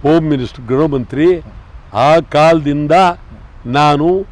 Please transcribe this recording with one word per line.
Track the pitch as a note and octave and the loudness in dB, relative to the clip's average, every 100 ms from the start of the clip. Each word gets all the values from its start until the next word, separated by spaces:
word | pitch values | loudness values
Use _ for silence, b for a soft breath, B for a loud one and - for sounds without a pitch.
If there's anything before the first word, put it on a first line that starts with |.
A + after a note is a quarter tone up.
ಹೋಮ್ | C#3+ E3 D#3 | 2 0 0
ಮಿನಿಸ್ಟರ್, | C#3+ A#2+ - A#2 | -4 -6 -12 -6
ಗೃಹ | C3 D#3 | -2 -2
ಮಂತ್ರಿ. | C#3 A#2 C3 E3 F3+ - - - - - | -2 -6 -2 0 0 -6 -20 -20 -20 -10
ಆ | G2+ C3 E3 D#3+ | -2 2 2 0
ಕಾಲದಿಂದ | D3 D#3 E3 C#3+ C#3+ D3 E3 F#3 F3 - - - - A#2+ | 0 2 2 0 -4 0 2 2 -2 -12 -20 -20 -18 -6
ನಾನು | C3 D3 D3 D#3+ F#3 G3 | 0 2 2 0 -2 -4